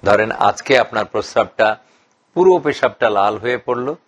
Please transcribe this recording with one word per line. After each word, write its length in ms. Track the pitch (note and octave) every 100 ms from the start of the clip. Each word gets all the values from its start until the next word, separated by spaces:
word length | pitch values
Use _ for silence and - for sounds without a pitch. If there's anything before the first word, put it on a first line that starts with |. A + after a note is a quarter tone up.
| F#2+
ধরেন, 220 | G2+ A2 - G#2
আজকে 240 | - - C3
আপনার 220 | A2+ A2 G2+
প্রস্রাবটা, 540 | A2 G#2 - G2 - A2 G#2+ _ _ _ _ _
পুরো 200 | - F#3 F3+ D3
পেশাবটা 420 | C#3 B2+ - A#2 G#2
লাল 180 | G2 G#2+
হয়ে 140 | A#2 B2 B2+
পড়লো 260 | B2 B2+ E3